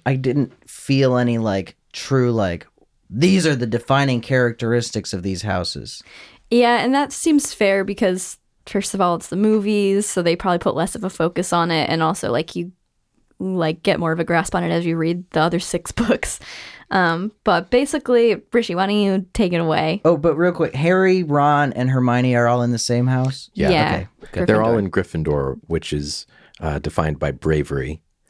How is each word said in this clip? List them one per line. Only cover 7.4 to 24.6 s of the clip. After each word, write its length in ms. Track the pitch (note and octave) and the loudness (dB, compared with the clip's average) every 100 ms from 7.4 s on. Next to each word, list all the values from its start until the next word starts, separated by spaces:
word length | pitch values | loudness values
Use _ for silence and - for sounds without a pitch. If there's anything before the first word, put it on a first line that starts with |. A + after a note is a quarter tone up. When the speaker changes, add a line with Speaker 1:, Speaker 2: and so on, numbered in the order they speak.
| - | 2
Speaker 2:
fair 300 | - G3+ G3 | 0 2 2
because, 540 | G3 G3 G3+ F#3 - - _ _ - | -2 0 0 0 -6 -14 _ _ -6
first 280 | G3 - | -6 -4
of 80 | G3 | 0
all, 140 | F3+ E3+ | 0 0
it's 120 | - | -4
the 80 | F#3 | 0
movies, 680 | G#3+ G#3+ G3+ G#3 G3 G3 G#3 | 2 2 2 0 2 0 0
so 120 | F#3 | -2
they 160 | E3+ E3+ | 0 0
probably 220 | F#3+ E3+ | 0 0
put 140 | - D3+ | 0 -2
less 200 | F3+ - | -4 -4
of 80 | |
a 60 | F#3+ | -8
focus 420 | - E3 E3+ F#3 | -2 -2 -2 -2
on 180 | F3 E3+ | -2 0
it, 200 | D#3+ - | 0 0
and 120 | E3 | 0
also, 300 | D#3+ G3 - | -2 -2 -2
like, 240 | A#2+ D#3+ F3 | -4 -4 -8
you, 160 | F3 - _ _ _ _ _ - | -10 -12 _ _ _ _ _ -10
like, 440 | F#3+ F#3 D#3+ E3 | -6 -2 -2 -2
get 160 | - E3 | -2 0
more 140 | E3 | -2
of 80 | D#3+ | -2
a 20 | |
grasp 320 | E3 E3 F3 F3+ | 0 0 0 -2
on 80 | |
it 80 | E3+ | 0
as 140 | E3+ E3+ | -2 0
you 100 | E3 | -2
read 340 | D#3+ F3 F3+ | -2 -2 -4
the 100 | D#3+ | 0
other 180 | E3+ F3 | 0 0
six 320 | - E3+ - | -4 -6 -6
<laughs> 0 | |
books. 480 | - A#3 - - - - - - - - | -4 0 0 -2 -10 -14 -18 -18 -20 -4
Um, 400 | F#3+ F3 E3+ G#3 _ | 0 0 0 -6 _
but 280 | - F3 F#3 | 0 0 2
basically, 680 | B3 C#4 D4 - A#3+ A#3 F#3+ - | 0 2 -2 2 4 4 2 0
Rishi, 220 | B3+ A3+ F3 | -2 0 -2
why 100 | G3 | 0
don't 100 | G#3 | 2
you 300 | G3 G3 F#3 | 2 0 -2
take 180 | - F#3 | 0 0
it 40 | E3+ | 2
away? 440 | E3 D#3 D#3+ F#3+ D#3+ | 0 0 0 0 2
Speaker 1:
Oh, 120 | E3 | 2
but 180 | E3 D3 | 2 2
real 140 | F3 | 0
quick, 240 | F3 D#3 C#3 | 0 -2 0
Harry, 480 | E3 F#3 F#3+ F#3 | 2 4 4 2
Ron, 500 | D#3 C#3+ D3 D3 C#3+ | 2 2 4 4 2
and 160 | - B2+ | 0 0
Hermione 460 | C3 B2 B2 B2+ A#2+ | 2 2 2 2 4
are 120 | A#2 | 4
all 140 | B2 | 2
in 100 | A#2+ | 0
the 60 | A#2 | -2
same 300 | - A#2+ B2+ | 0 0 2
house? 420 | B2+ C3 C3+ - - | 2 0 -4 -10 -2
Speaker 3:
Yeah. 140 | G3 | 2
Speaker 2:
Yeah. 240 | D#3+ D3+ - | 2 0 -2
Speaker 1:
Okay, 120 | F2+ _ - | -6 _ -10
good. 140 | - F#2 | 0 4
Speaker 3:
They're 140 | G#2+ | 4